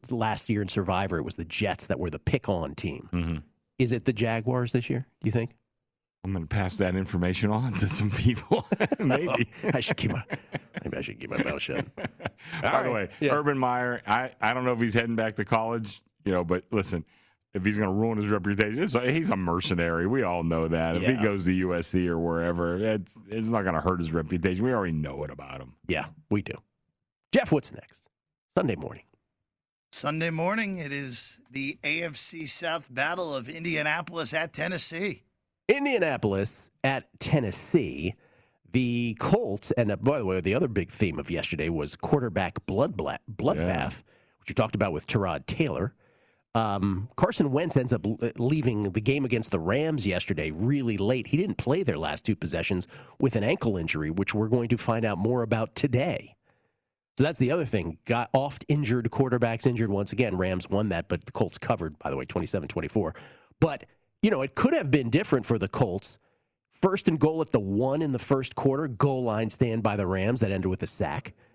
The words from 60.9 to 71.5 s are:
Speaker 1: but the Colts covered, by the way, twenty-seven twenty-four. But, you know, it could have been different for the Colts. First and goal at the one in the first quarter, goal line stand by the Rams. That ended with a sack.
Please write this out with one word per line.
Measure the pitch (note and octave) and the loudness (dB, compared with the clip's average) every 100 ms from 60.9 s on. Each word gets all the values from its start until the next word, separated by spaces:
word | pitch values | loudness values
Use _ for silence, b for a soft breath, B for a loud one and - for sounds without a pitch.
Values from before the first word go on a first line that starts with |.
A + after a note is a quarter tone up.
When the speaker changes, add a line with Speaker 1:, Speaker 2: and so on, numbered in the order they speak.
| E2+ - | -2 -2
Speaker 1:
but | F2 - | -4 -4
the | |
Colts | - G2 - | -2 -2 -2
covered, | - A#2 E2 D2+ | -2 -2 -2 -6
by | D2 | -6
the | C#2 | -6
way, | B1+ | -4
twenty-seven | F#2 E2 F#2+ C#2+ | -4 -2 -4 -4
twenty-four. | F2 D2 G#2+ E2 - B B B _ | -6 -2 -2 -2 -6 B B B _
But, | D#3+ C#3 - _ _ _ | 0 0 -10 _ _ _
you | G#3+ | 2
know, | D#3+ | 2
it | C3+ - | 0 2
could | B3+ D#4+ | 4 4
have | D3+ | 4
been | D3 A#2 | 2 4
different | C#3 G#3+ C3+ - | 2 4 2 2
for | A2+ | 0
the | G2 | 0
Colts. | - A#2 F#2 - - _ _ _ _ _ _ | 0 0 0 -6 -16 _ _ _ _ _ _
First | F#3 F#3+ - | 2 4 2
and | D#3+ | 4
goal | D3+ D#3+ | 4 2
at | D3+ | 2
the | A#2+ | 0
one | G2 G2+ C3 D3 | 2 0 2 2
in | D#3 | 0
the | B2 | -2
first | - C#3 B2+ | 2 0 0
quarter, | - C#3 C3+ D#3 | 0 2 2 -2
goal | A2 C#3+ C3 | 2 2 2
line | A#2+ G#2+ A2 | 0 0 0
stand | - A#2+ A2+ | 2 2 2
by | G#2+ G2+ | 2 2
the | F#2 | 2
Rams. | F#2+ G2 B2+ | 2 2 2
That | G#2+ | 2
ended | G2 F#2 | 2 0
with | F#2 | 0
a | - | -4
sack. | - D#2+ C#2+ - - b | -2 -2 -2 -8 -16 b